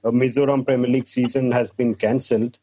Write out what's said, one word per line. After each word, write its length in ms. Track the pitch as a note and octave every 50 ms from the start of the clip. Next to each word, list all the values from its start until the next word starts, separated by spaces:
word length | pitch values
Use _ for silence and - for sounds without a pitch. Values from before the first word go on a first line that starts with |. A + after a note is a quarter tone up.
| -
uh, 80 | A2+
Mizoram 540 | A#2 B2 C3 C3 A#2 C#3 C#3+ C3+ C#3 C3+ C3
Premier 240 | - C3 B2 B2 A#2+
League 180 | B2+ C3+ -
season 420 | - - B2+ B2 A#2+ B2 C3+ C3 B2 A#2+
has 180 | B2 A#2 G2+
been 240 | - - B2 A#2+ G#2+
cancelled. 600 | - - G#2+ B2 C3 - - B2 A2 A2+ A#2+ _ _